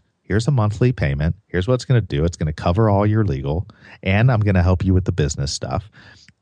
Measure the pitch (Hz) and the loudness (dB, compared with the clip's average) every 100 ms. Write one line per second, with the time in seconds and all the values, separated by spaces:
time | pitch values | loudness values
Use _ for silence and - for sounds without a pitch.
0 | _ _ - 101 120 131 104 104 127 131 | _ _ -4 -2 0 0 0 2 0 2
1 | 71 69 82 - _ 87 92 127 - 123 | -2 0 -2 -2 _ -4 0 -2 2 0
2 | 92 71 85 - 78 76 87 87 110 98 | 0 -2 -2 -2 -6 -2 -2 2 2 2
3 | 104 107 107 135 135 85 - _ - - | 2 0 0 -2 -4 -4 -6 _ -20 -8
4 | 95 101 127 113 104 92 87 90 92 92 | -2 2 2 2 2 2 2 2 2 2
5 | - 85 73 - 69 - - - - - | 0 -2 -2 -2 -6 -6 -6 -6 -8 -20
6 | - - - _ | -20 -20 -20 _